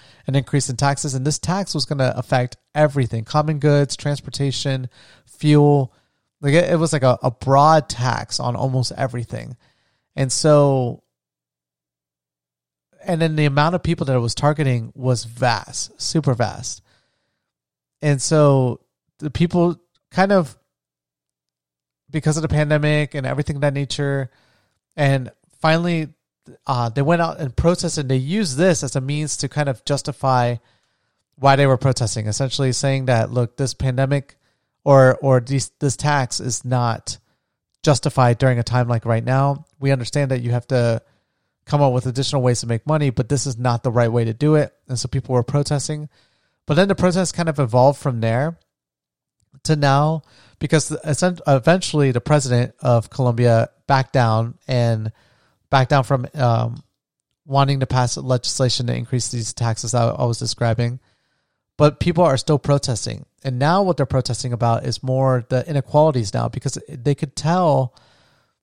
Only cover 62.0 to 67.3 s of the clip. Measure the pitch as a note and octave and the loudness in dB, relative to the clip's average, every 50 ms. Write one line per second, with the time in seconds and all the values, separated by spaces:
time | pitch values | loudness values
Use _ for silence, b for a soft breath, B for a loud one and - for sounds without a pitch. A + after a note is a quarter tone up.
62 | - F3 E3 E3+ F3 D#3 C3+ B2 - - D3+ C#3 - - C#3+ C#3 - C3 A#2 - | -2 -2 2 2 2 2 2 0 0 0 0 0 0 0 0 0 0 -2 -6 -4
63 | - A#2 A2+ - C#3 _ _ _ - C3+ B2 B2 C#3 D3+ F3+ G3 G3+ F#3 E3 - | -6 -8 -10 -10 -12 _ _ _ -8 -6 -4 -2 0 2 2 2 2 0 0 -2
64 | C#3 - C#3+ C3 - - A#2 - - B2 A#2+ G#2 A#2+ A#2 A#2 - - B2+ A#2+ - | -2 -2 -2 -2 -2 -2 -4 -6 -6 -6 -4 -2 0 0 0 0 -2 -4 -6 -6
65 | - C3 C3 C3 C3+ C3 B2+ B2 A2 - C3 B2+ A#2 E3+ D3 C#3 - - - D3 | -4 -2 -2 0 2 2 0 0 -2 -2 -2 -2 -2 -2 -4 -4 -4 0 2 2
66 | D#3 D#3+ C#3 B2+ A2 G2 - A#2+ A#2 A#2+ - - - C3+ - - - - C#3+ B2+ | 4 4 2 0 -2 -4 -4 -4 -4 -4 -6 -6 -6 -6 -8 -8 -12 -14 -12 -6
67 | A#2 C#3+ C#3+ - D#3+ C#3 | -2 -2 -2 -2 -4 -10